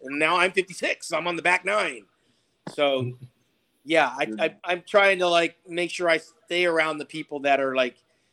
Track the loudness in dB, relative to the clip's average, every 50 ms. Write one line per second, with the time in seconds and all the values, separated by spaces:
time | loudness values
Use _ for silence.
0 | -14 -8 -4 0 0 2 2 2 2 2 0 -2 -4 -4 -6 -6 -4 -4 -4 -6
1 | -8 -6 -6 -4 -2 -4 -4 -2 0 0 0 0 -2 -2 -2 -2 -2 -4 -6 -10
2 | -18 _ _ _ _ _ _ _ _ _ _ _ -18 -12 -4 0 0 0 2 0
3 | -2 -4 -8 -12 -20 -20 _ _ _ _ _ _ _ _ _ _ -6 0 2 4
4 | 2 2 0 -4 -4 -4 -2 -2 -2 -2 -4 -6 -4 -4 -4 -4 -4 2 4 4
5 | 6 6 4 4 2 2 4 2 2 0 -4 _ _ -10 -6 -6 -4 -4 -4 -2
6 | 0 2 2 0 0 -8 _ _ _ -4 -2 0 0 2 2 2 0 0 -2 -6
7 | -8 -10 -10 -12 -10 -8 -8 -4 2 2 2 2 2 0 0 0 0 -2 -2 _
8 | _ _ _ _ _ _